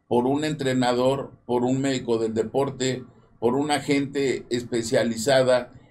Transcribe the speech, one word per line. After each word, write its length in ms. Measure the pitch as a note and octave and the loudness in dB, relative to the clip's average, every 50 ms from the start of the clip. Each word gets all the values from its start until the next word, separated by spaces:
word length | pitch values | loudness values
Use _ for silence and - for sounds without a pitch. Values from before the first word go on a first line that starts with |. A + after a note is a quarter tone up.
| _ | _
por 200 | - A#2+ A#2+ A#2+ | 0 0 2 2
un 180 | C3 C#3+ D3+ D#3 | 2 0 0 -2
entrenador, 880 | D#3 D#3 D#3 - C3 B2+ B2+ B2 B2 B2 B2 B2+ C3 C#3 C#3 - - - - _ | -2 -2 -2 -2 0 0 2 2 2 2 2 2 2 0 -2 -4 -10 -16 -14 _
por 180 | A#2+ A#2+ B2 A#2+ | -2 0 0 2
un 160 | B2 C3 C3 | 0 0 0
médico 380 | C#3 C#3 B2+ B2+ B2+ A#2 A#2 A2+ | 0 0 -2 -2 -2 0 0 0
del 160 | A2+ A2 G#2+ | 0 0 0
deporte, 720 | A2+ G#2+ A2 - C3+ C#3 C3+ C3 - B2+ C3 B2+ - - - - - _ _ - - | -2 -2 -2 -2 -2 -2 -2 -2 -4 -4 -2 -4 -4 -8 -14 -20 -20 _ _ -6 -2
por 140 | A2+ A#2+ B2+ | 0 0 0
una 260 | C#3+ D3 D3 D3 C3+ | 0 0 0 -2 -2
gente 640 | - C#3+ C#3+ C#3 C#3 - - C#3 C#3 B2+ G#2+ - - - | 0 0 0 0 0 -2 -2 -2 0 0 -2 -2 -4 -4
especializada 1200 | A#2+ A#2+ A#2+ - - A2+ A2+ - C3 A2+ A2+ A#2 A2+ - - C#3+ C3 C3 B2+ B2+ B2+ B2 B2 - - - - - | -4 -4 -4 -4 -4 -4 -2 0 2 2 2 0 -2 -2 0 2 4 4 4 4 2 2 0 -4 -14 -20 -20 -20